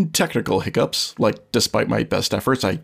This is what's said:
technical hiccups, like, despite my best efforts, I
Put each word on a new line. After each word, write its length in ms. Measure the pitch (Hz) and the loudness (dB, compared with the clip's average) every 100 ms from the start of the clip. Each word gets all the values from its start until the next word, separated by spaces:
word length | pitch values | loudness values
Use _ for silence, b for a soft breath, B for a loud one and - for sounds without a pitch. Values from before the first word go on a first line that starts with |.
| 170 | 2
technical 460 | - - 120 - 95 | 0 0 0 0 0
hiccups, 540 | - 98 143 - - - | 0 0 0 -2 -6 0
like, 340 | 110 - - | 0 0 -2
despite 380 | - - 110 113 | 0 2 0 0
my 140 | 110 | 0
best 280 | 110 95 - | 0 -2 0
efforts, 320 | 101 127 131 | -2 0 0
I 160 | 101 160 | 0 -2